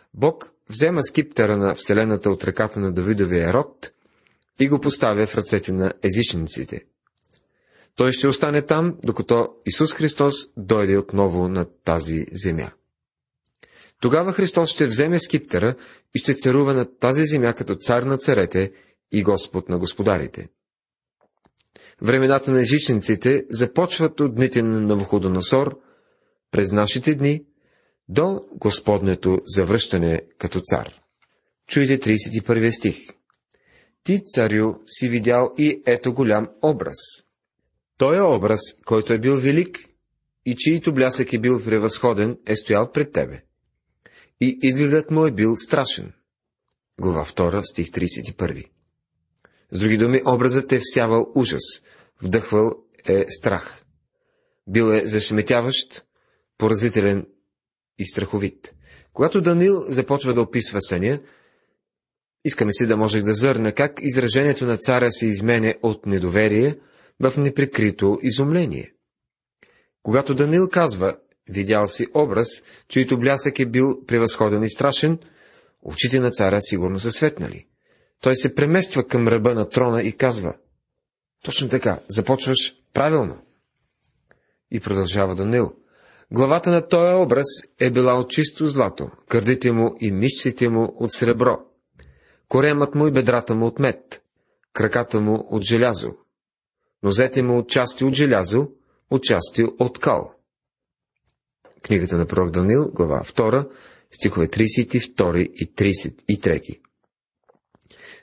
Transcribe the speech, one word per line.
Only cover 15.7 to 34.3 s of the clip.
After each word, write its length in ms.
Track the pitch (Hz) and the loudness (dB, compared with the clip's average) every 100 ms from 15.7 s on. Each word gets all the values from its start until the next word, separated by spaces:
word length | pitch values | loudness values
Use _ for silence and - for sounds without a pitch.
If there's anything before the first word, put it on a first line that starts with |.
| 127 - - _ | -2 -12 -20 _
и 40 | - | -6
ще 160 | - | -2
царува 400 | 131 131 131 139 | 0 2 2 2
на 220 | 131 120 _ | 0 -2 _
тази 260 | 120 139 | 0 2
земя 300 | 156 147 120 | 0 2 0
като 200 | 113 - | -2 -6
цар 280 | - - 123 | -6 0 0
на 160 | 127 135 | 0 -2
царете 540 | - 117 87 92 95 - _ _ _ | 2 2 2 0 -2 -6 _ _ _
и 100 | 104 | 0
Господ 460 | 98 98 - 92 90 | 2 0 -2 -8 -4
на 100 | 90 | -4
господарите. 720 | 90 - 104 92 65 - - _ _ _ _ _ _ _ _ _ _ _ _ _ - _ | -4 -2 0 0 -2 -10 -18 _ _ _ _ _ _ _ _ _ _ _ _ _ -20 _
Времената 480 | 104 131 131 139 139 | -2 2 2 2 2
на 100 | 131 | 2
езичниците 840 | 117 147 - 113 98 104 127 139 - | 2 0 0 -2 0 0 2 0 -2
започват 720 | 113 120 - 175 - 160 - | -2 -2 0 -2 0 -2 0
от 140 | 147 | -2
дните 280 | 113 127 123 | 0 0 2
на 180 | 113 110 | 0 0
Навуходоносор, 1000 | 107 104 98 104 92 92 87 131 143 - _ _ _ _ _ _ _ | 2 0 0 0 0 -2 2 0 0 -6 _ _ _ _ _ _ _
през 220 | - 98 | -2 2
нашите 420 | 104 104 127 156 | 2 0 0 -2
дни, 300 | 147 143 151 - _ _ _ _ _ - | 0 0 -2 -8 _ _ _ _ _ -4
до 360 | 95 175 190 - | 0 0 -2 -10
Господнето 880 | - 104 - - 101 98 90 92 92 | -4 -2 0 0 2 2 0 0 0
завръщане 800 | - 98 87 113 - 92 85 80 - _ | 0 -2 2 0 0 0 0 -2 -6 _
като 220 | - 92 | -8 -6
цар. 360 | - 65 - - _ _ _ _ _ _ _ | -2 -4 -4 -16 _ _ _ _ _ _ _
Чуйте 320 | 147 135 135 | 0 2 0
тридесет 360 | 110 107 113 | 2 0 0
и 60 | 113 | -4
първия 320 | - 113 113 | -2 0 2
стих. 240 | 110 101 - - - _ _ _ _ _ _ _ _ | 0 -2 -4 -12 -20 _ _ _ _ _ _ _ _
„Ти, 200 | - 196 | -2 -2
царю, 480 | 196 | 0